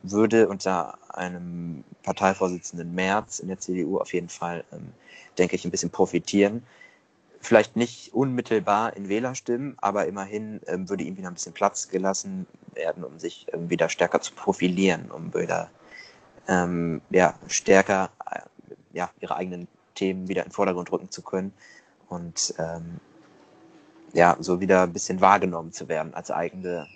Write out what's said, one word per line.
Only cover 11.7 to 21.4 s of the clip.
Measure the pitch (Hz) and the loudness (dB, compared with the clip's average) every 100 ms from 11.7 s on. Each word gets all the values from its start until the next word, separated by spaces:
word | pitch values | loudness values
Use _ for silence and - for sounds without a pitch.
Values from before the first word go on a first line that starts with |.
| - - | 0 -4
gelassen | 92 95 95 98 95 90 - - | -2 -2 -2 -6 -10 -10 -16 -16
werden, | - 82 90 | -6 -4 -4
um | 76 80 | -10 -10
sich, | 85 - - | -10 -10 -10
ähm, | 82 85 | -8 -4
wieder | 87 82 | 0 0
stärker | - 87 - | 2 2 2
zu | - | -2
profilieren, | - - 95 90 90 95 80 - | -2 -2 2 0 4 2 2 -4
um | - 85 | -12 -6
wieder, | 87 87 87 85 _ - - - - _ - - | -4 -2 -4 -6 _ -20 -20 -20 -20 _ -12 0
ähm, | 92 87 85 85 78 - | 2 2 0 -2 -4 2
ja, | 92 87 - - | 4 4 2 -6
stärker, | - - 98 98 95 95 - - | -2 6 6 6 2 0 -6 -12
äh, | - - - - - _ | -12 -14 -20 -20 -20 _
ja, | 87 90 - | -6 -6 -6
ihre | 87 - | -8 -6
eigenen | 92 87 87 _ _ | -6 -8 -12 _ _
Themen | - 95 92 92 | -2 -2 -2 -4
wieder | 90 | -4
in | - | -4
den | |
Vordergrund | - 98 90 87 | -2 0 0 -2
rücken | 90 92 | -4 -6
zu | - | -14
können | - 92 | -6 -4